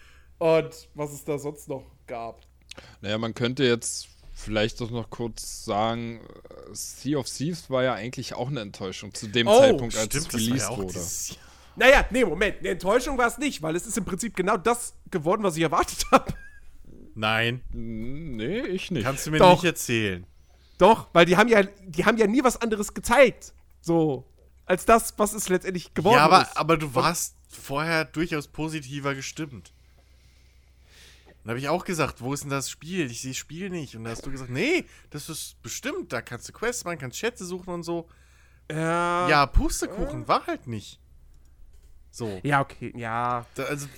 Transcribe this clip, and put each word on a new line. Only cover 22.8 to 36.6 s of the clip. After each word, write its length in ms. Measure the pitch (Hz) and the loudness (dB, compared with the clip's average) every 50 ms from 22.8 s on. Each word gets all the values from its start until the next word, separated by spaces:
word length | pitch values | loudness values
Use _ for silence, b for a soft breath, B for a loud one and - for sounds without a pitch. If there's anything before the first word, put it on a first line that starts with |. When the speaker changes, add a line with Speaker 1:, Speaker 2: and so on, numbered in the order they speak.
| 202 - - | -4 -6 -8
Speaker 1:
gezeigt, 580 | 202 - - 240 269 277 226 - - - - - - - - - _ | -8 -2 4 6 8 8 6 6 0 -10 -20 -20 -20 -20 -20 -20 _
so, 440 | - - 170 165 160 156 135 123 131 - _ _ _ _ _ - _ | -2 0 2 2 2 0 -2 -4 -8 -14 _ _ _ _ _ -10 _
als 180 | - 180 180 - | 0 0 2 6
das, 280 | - 226 226 - - - - | 6 6 6 6 2 -2 -2
was 140 | 214 208 - | -2 -2 -2
es 140 | 220 - - | -4 -2 0
letztendlich 440 | 185 180 - 185 185 175 - - - | -2 -2 -2 -4 -6 -6 -8 -8 -4
geworden 220 | - 156 190 233 | 0 4 6 8
Speaker 3:
Ja, 80 | 143 151 | 8 8
aber, 180 | 156 175 180 | 8 8 8
Speaker 1:
ist. 140 | - - - | 6 4 -2
Speaker 3:
aber 200 | - 151 151 165 156 | -2 0 2 2 2
du 80 | 156 | 0
Speaker 1:
Und 80 | 147 123 | -2 0
Speaker 3:
warst 420 | 131 131 156 170 - - - - - - - | 2 2 2 0 -2 -4 -8 -10 -16 -20 -20
vorher 560 | - - - - 139 143 156 165 165 160 156 | -20 -16 -10 -6 -4 -4 -2 0 0 0 -2
durchaus 420 | 151 - 151 156 - 160 147 139 - | -2 -4 -4 -4 -2 -4 -6 -6 -8
positiver 680 | - - 151 160 156 160 139 127 143 143 135 143 139 | -8 -6 -6 -6 -6 -8 -10 -10 -10 -6 -4 -4 -4
gestimmt. 580 | 135 131 - - - 160 147 131 98 87 - _ _ _ _ _ _ _ _ _ _ _ _ _ _ _ _ _ - _ _ _ _ b b b b b b b b b b b _ - | -4 -8 -10 -10 -10 -10 -10 -12 -16 -20 -20 _ _ _ _ _ _ _ _ _ _ _ _ _ _ _ _ _ -20 _ _ _ _ b b b b b b b b b b b _ -10
Dann 60 | 107 | -8
hab 60 | 117 123 | -8 -6
ich 100 | 139 143 | -2 -2
auch 160 | 160 180 - | -2 -2 -2
gesagt, 360 | - 185 156 147 120 - - | -4 -2 -2 -2 -2 -4 -6
„Wo 120 | 120 127 | -6 -6
ist 120 | 185 - 147 | -6 -6 -6
denn 60 | 143 | -4
das 200 | 139 139 127 - | -4 -4 -4 -6
Spiel? 400 | - - - 160 185 185 156 123 | -10 -12 -12 -8 -4 -4 -4 -4
Ich 100 | 117 - | -6 -10
seh 60 | - 131 | -10 -10
das 60 | 131 | -10
Spiel 320 | - - - 147 165 196 196 | -10 -12 -12 -12 -10 -10 -8
nicht.“ 260 | 180 175 143 117 - | -8 -8 -10 -10 -12
Und 80 | 113 113 | -12 -10
da 60 | 117 | -10
hast 140 | 117 110 - | -10 -10 -8
du 60 | 143 | -8
gesagt, 200 | 135 135 135 123 | -8 -8 -8 -6
„Nee, 340 | 123 135 196 285 359 - b b b b b - | -4 -2 0 0 0 0 b b b b b -16
das 180 | - 147 - - | -14 -12 -12 -12
ist 320 | 156 - - - - - | -12 -12 -12 -14 -16 -16
bestimmt, 500 | - 120 - - - 262 311 370 320 - | -14 -12 -12 -8 -8 -6 -6 -6 -8 -8
da 100 | 131 117 | -8 -8
kannst 260 | 117 - 123 113 - - | -8 -8 -12 -12 -12 -16
du 40 | |
Quests 320 | - - | -10 -6